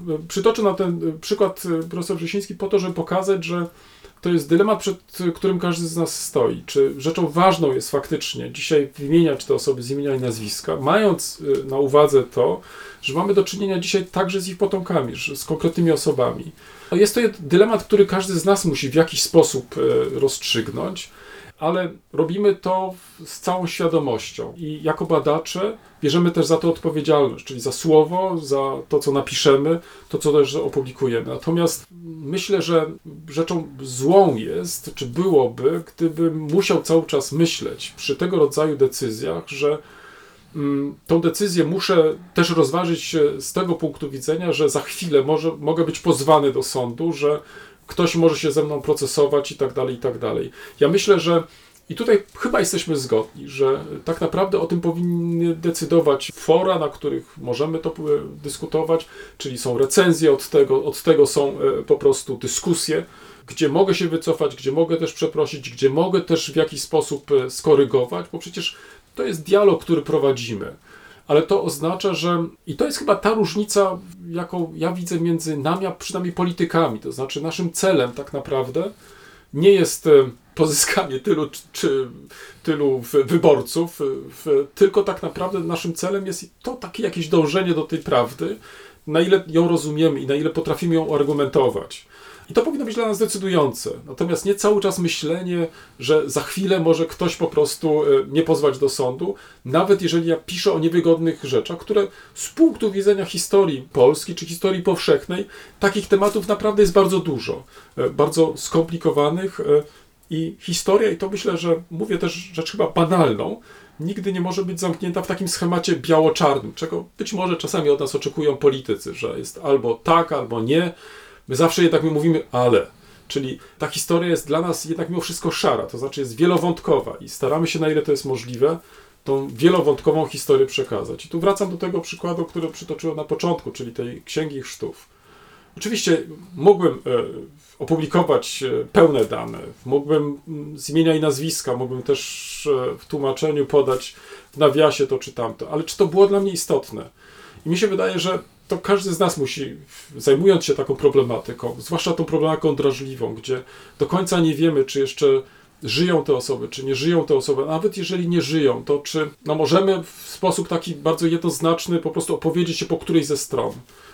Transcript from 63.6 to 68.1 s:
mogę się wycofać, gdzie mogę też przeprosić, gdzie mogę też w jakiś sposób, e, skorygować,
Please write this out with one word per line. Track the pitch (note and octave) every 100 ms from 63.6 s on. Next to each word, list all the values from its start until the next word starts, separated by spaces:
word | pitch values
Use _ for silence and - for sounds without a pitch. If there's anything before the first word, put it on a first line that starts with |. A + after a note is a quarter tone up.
| D3+
mogę | D#3+ F#3+
się | E3 E3+
wycofać, | D#3+ E3+ D#3+ D3 -
gdzie | C3
mogę | D3+ E3 E3
też | D#3+
przeprosić, | - D#3+ D#3 C#3+ D3 B2
gdzie | A#2+ C3+
mogę | C#3+ F#3 F3+
też | E3+ D#3+ -
w | D3
jakiś | D#3 -
sposób, | - D#3 - C#3 -
e, | C#3 B2+
skorygować, | - D#3 C#3 B2+ C3 B2